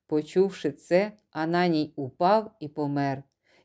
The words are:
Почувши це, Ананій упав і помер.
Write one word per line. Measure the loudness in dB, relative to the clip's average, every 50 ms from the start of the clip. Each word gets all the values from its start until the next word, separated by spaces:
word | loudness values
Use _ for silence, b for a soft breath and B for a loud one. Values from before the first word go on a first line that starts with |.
| _ _
Почувши | -2 -2 -2 0 2 2 2 2 0 -4 -6 -6
це, | -6 -6 -2 2 2 2 2 0 -4 _ _ _
Ананій | -8 -6 -2 0 2 2 2 2 2 0 -2 -4 -6
упав | -8 -8 -8 -4 0 2 4 4 2 2 -2 -10 _
і | -14 -12
помер. | -8 -6 -4 -2 -2 -2 -2 -2 -4 -6 -10 -16 _ _ _ _ _ _ _